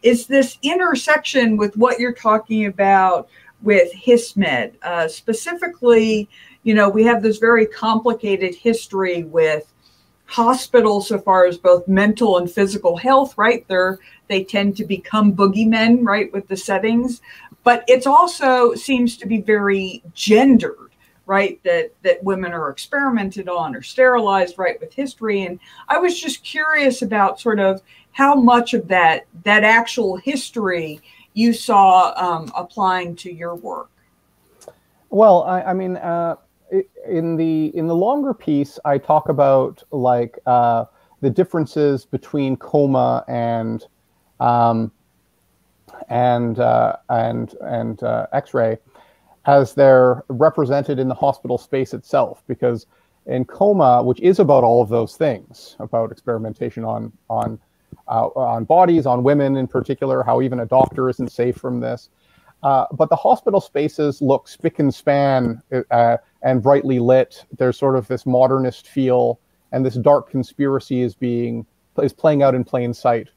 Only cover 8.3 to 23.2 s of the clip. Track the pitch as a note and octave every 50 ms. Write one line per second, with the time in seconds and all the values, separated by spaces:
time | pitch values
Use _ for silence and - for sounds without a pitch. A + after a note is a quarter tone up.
8.3 | G3 F#3 F#3 F#3 F3 - _ A#3 A3+ A3+ - - - F#3+ F#3+ F3+ F3 F3 E3+ D#3+
9.3 | D3+ E3+ D#3+ D#3 D#3 D3+ - _ _ _ _ _ _ _ _ _ _ _ _ _
10.3 | - - A#3 A#3 B3+ B3+ - - - A#3+ G#3+ G#3+ G#3 G3+ G3 - A3 G3 - G3+
11.3 | F#3+ F#3 F3+ F3+ F3 F3 _ F#3 F3 F3 F3 F#3+ F#3+ F#3+ G3+ G#3 G#3+ G#3 B3 G#3+
12.3 | F#3+ F3+ F3+ F3 - - G3+ G3 G3 G3 - F3 E3+ E3+ - B3+ C4+ C4+ C#4 C4
13.3 | - - G#3 A3+ B3 B3 - _ F#3+ F3+ F#3 F#3 F#3+ F#3+ _ - - _ _ _
14.3 | G3+ F#3+ F#3+ F#3+ - G3+ G3+ G3+ G3 G3 G#3 - G3 F#3 - - - G#3+ G#3+ G#3
15.3 | G3 F3 G3+ G3 F#3+ G#3+ A3+ A3 A3+ A3+ A3 A3+ A#3 B3+ A#3+ G#3+ G3 G#3 G#3 -
16.3 | - G3+ G3 _ F#3+ F#3+ - - G3 F#3+ F#3+ A3 A3+ A#3 B3 B3+ A#3+ - _ -
17.3 | - - - - - _ _ B3 A#3+ A#3 A#3+ - B3+ B3+ B3 C#4 C#4+ D#4 F4 F4
18.3 | E4+ - D4 C4+ B3+ B3+ A#3+ A#3+ A#3 - - - C4+ B3 A#3+ A#3 - - - G3
19.3 | A3+ A3 F#3+ - G#3+ G#3+ G3+ G3+ G3 G3 F#3+ F#3 F3 - _ E3 - - - G3+
20.3 | G#3+ G#3+ C4 C#4 C4 G#3+ E3+ - - - - _ _ _ _ _ _ _ _ -
21.3 | G3 G3 G3+ F#3+ - - _ F3+ F3 E3+ - - _ _ _ F#3 F3 - F#3+ F#3+
22.3 | G3 F#3+ F#3 F3 E3+ E3 D#3 C#3+ C3+ - - - - C#4+ C#4 C4+ A#3+ A3+